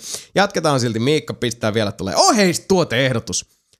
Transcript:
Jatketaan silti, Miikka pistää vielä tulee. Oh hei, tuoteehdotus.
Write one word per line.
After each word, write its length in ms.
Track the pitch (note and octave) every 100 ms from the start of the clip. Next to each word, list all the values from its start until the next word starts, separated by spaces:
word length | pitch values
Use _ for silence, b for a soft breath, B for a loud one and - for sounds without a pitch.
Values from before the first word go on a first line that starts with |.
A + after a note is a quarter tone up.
| B B B -
Jatketaan 440 | G3 F#3+ D#3+ C#3
silti, 200 | A#2+ A2
Miikka 340 | B2 D3+ -
pistää 400 | G#2 B2 A#2 A2
vielä 180 | G#2+ G#2
tulee. 240 | - F#2+ -
Oh 200 | F#4+ B3
hei, 160 | F#3+ - -
tuoteehdotus. 800 | F#3+ D3+ D3 C3+ A#2 - - - _ _ _